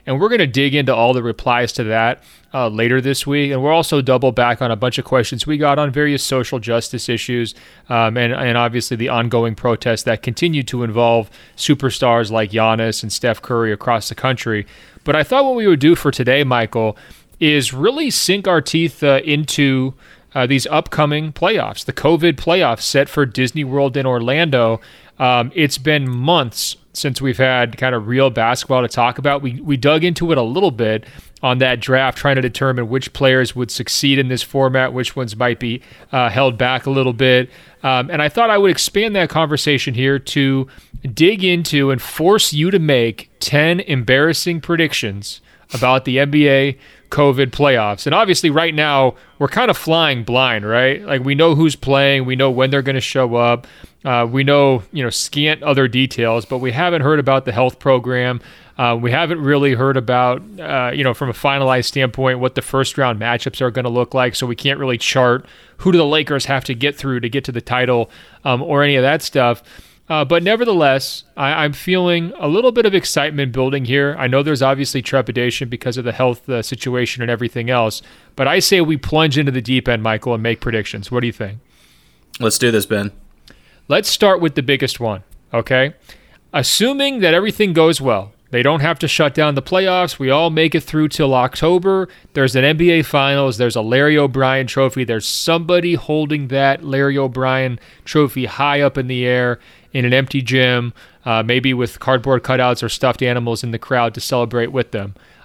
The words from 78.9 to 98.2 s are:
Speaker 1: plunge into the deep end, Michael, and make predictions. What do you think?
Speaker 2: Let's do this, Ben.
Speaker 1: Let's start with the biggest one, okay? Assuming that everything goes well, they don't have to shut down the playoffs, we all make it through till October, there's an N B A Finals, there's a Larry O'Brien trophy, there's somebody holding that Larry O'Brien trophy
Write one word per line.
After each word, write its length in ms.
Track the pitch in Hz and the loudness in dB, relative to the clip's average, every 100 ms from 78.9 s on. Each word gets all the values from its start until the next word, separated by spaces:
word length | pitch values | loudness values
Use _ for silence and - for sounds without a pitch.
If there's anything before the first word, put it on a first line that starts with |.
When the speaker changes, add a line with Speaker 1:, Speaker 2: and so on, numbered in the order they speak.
| 147 | 0
Speaker 1:
plunge 400 | - 156 160 139 | 0 2 2 2
into 160 | 143 | 0
the 80 | 131 | -2
deep 260 | 113 127 123 | 0 0 0
end, 160 | 117 | -2
Michael, 300 | 110 110 127 | 0 -2 -2
and 100 | 113 | -2
make 160 | 117 110 | -2 -2
predictions. 520 | 120 113 98 110 98 | -2 -4 -4 -10 -6
What 100 | 123 | -4
do 60 | 120 | -4
you 40 | |
think? 280 | - 101 107 _ _ _ _ _ _ _ - | -6 -10 -12 _ _ _ _ _ _ _ -4
Speaker 2:
Let's 160 | 117 - | -2 2
do 140 | 123 | 2
this, 140 | 110 98 | 2 0
Ben. 280 | 104 101 - - _ - - _ _ - | -4 -4 -10 -20 _ -20 -20 _ _ -2
Speaker 1:
Let's 220 | 165 208 | -2 0
start 320 | - 202 185 | 2 4 4
with 140 | 165 147 | 0 -2
the 80 | |
biggest 360 | 131 139 131 - | -2 -2 -2 -4
one, 240 | 117 95 - - _ | -6 -6 -12 -20 _
okay? 400 | 117 - 131 139 - _ - _ _ _ | -4 0 0 0 -4 _ -20 _ _ _
Assuming 720 | 147 131 - 226 277 277 262 | -4 -2 0 0 0 -2 0
that 120 | 180 | 2
everything 380 | 170 214 - 208 | 2 0 0 0
goes 300 | 165 160 151 | 4 4 2
well, 320 | 135 104 101 _ - | 0 -2 -4 _ -6
they 140 | 123 | -2
don't 180 | 139 160 | 0 0
have 180 | 156 165 | 0 -2
to 80 | 160 | -2
shut 260 | - 151 | 0 0
down 220 | 156 151 139 | 2 0 0
the 60 | |
playoffs, 580 | - 185 190 180 180 - | -2 0 2 0 0 -2
we 100 | 131 | 0
all 200 | 139 165 | 2 2
make 260 | 156 160 160 | 2 2 0
it 80 | |
through 240 | - 156 156 | -2 0 0
till 260 | - 143 | 0 2
October, 760 | 127 123 - 156 180 190 190 180 - - | 2 0 0 2 2 2 0 -2 -10 -8
there's 200 | 147 131 127 | 0 2 4
an 80 | 139 | 2
N 100 | 156 | 4
B 140 | 175 | 4
A 120 | 165 | 4
Finals, 560 | - 147 139 139 139 110 | 2 0 2 2 0 0
there's 200 | 123 113 | 0 0
a 40 | |
Larry 360 | 110 127 147 151 | 0 2 4 4
O'Brien 500 | 143 127 131 135 131 | 2 2 0 0 -2
trophy, 380 | - 131 131 117 | 0 0 0 -4
there's 200 | 113 - | -4 -4
somebody 680 | - - 165 165 180 175 | -4 0 0 2 0 2
holding 560 | 170 - 156 147 151 135 | -2 -2 -2 -2 -4 -2
that 340 | 135 139 139 | 0 0 0
Larry 340 | 160 135 139 139 | -2 0 0 0
O'Brien 640 | 131 123 131 131 131 120 - - | -2 -2 -2 0 -2 -6 -14 -20
trophy 400 | - 156 | -4 0